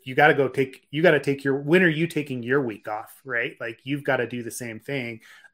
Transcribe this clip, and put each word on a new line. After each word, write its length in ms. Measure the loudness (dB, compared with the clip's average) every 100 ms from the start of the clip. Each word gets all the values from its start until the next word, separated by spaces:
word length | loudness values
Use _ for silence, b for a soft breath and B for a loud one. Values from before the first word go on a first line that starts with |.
you 100 | -4
gotta 200 | 4 6
go 120 | 6 2
take, 380 | 0 -2 -4 _
you 100 | 2
gotta 160 | 4 4
take 220 | 2 -2
your, 140 | 0 -2
when 260 | 2 4
are 60 | 4
you 180 | 2 -2
taking 360 | -4 -6 -6
your 180 | 0 0
week 240 | 0 -6 -10
off?" 340 | -10 -12 -18
Right? 320 | -6 -4 -4 -6
Like, 200 | -12 -10
you've 220 | -8 -4
gotta 220 | -2 -2 -2
do 160 | -6
the 60 | -10
same 260 | -10 -12 -12
thing. 420 | -8 -8 -8 -12 B B B